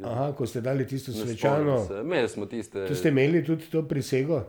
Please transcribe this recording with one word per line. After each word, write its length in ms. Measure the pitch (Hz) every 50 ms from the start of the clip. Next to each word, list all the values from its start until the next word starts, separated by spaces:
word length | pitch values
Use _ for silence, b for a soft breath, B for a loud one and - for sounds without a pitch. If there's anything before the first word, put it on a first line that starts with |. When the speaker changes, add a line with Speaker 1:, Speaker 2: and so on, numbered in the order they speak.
Speaker 1:
Aha, 320 | 98 117 113 120 139 143
ko 120 | 139 - 127
ste 160 | 107 - 123
dali 240 | 113 131 135 135 127
tisto 260 | - 131 135 135 131
Speaker 2:
Ne 60 | 113
Speaker 1:
svečano. 600 | 107 110 120 113 - - 139 143 151 151 143 135 120
Speaker 2:
spomnim 80 | 101 90
se. 120 | 98 101
Imeli 260 | 123 165 180 147 120 107
smo 160 | - 110 101
tiste 380 | 92 - 117 104 - - 98
Speaker 1:
To 100 | 98 95
ste 160 | 143 - 175 160
imeli 320 | 143 131 135 143 170 170
tudi 240 | 139 151 165 160 -
to 160 | - - 160
prisego? 600 | 156 135 156 139 - - 139 131 135 151 165 135 95